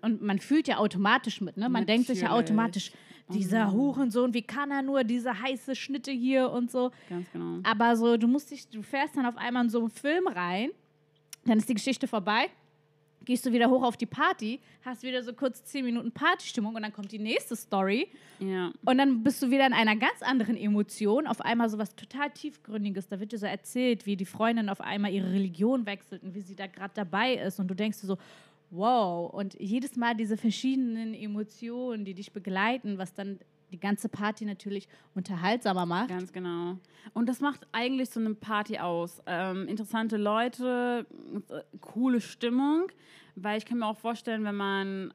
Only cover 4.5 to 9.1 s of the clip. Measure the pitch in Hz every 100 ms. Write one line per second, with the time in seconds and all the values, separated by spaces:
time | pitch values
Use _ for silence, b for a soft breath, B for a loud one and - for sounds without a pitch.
4.5 | 233 285 277 269 277 233 240 240 196 254
5.5 | 262 - 262 - 269 254 262 247 269 262
6.5 | 247 240 254 247 B B 175 180 170 170
7.5 | 170 190 220 233 233 233 233 233 269 -
8.5 | 285 - 220 202 277 294